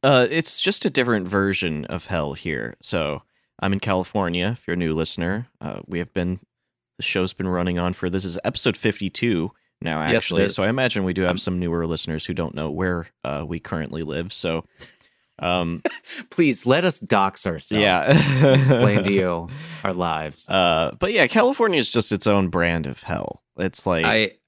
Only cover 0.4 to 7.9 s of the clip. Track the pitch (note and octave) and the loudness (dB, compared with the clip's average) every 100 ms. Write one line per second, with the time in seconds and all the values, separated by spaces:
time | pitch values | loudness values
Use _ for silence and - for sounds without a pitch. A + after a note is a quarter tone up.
0.4 | D#3+ - F3+ - G#3 C#3 B2 A2 F2+ G2 | 0 0 0 0 0 0 2 0 0 2
1.4 | G2 F#2+ F2+ D2+ D2 E2+ - F2+ D2 C#2 | 2 2 -2 -4 -6 -8 -4 -4 -2 -4
2.4 | F2 C#2 A1+ - - F#2 D2+ C#2+ _ _ | -6 -6 -6 -8 -4 -2 -2 -4 _ _
3.4 | _ - G2 G2 A2 F#2 F2+ G#2+ F2+ F2 | _ -6 -2 -2 0 -2 0 -2 -2 0
4.4 | F2+ A#2+ - F2 E2+ D#2 E2 - E2+ G2+ | -2 -4 -4 -2 0 0 -2 -2 -2 -4
5.4 | B2 _ - G1+ - F2 F2 F#2+ F2 F#2 | -6 _ -10 -10 -8 -6 -4 -4 -2 -4
6.4 | _ _ _ _ _ _ - G2 F#2 - | _ _ _ _ _ _ -4 0 -2 -2
7.4 | F#2+ F2+ F2+ F2 F2+ | -2 0 0 0 -2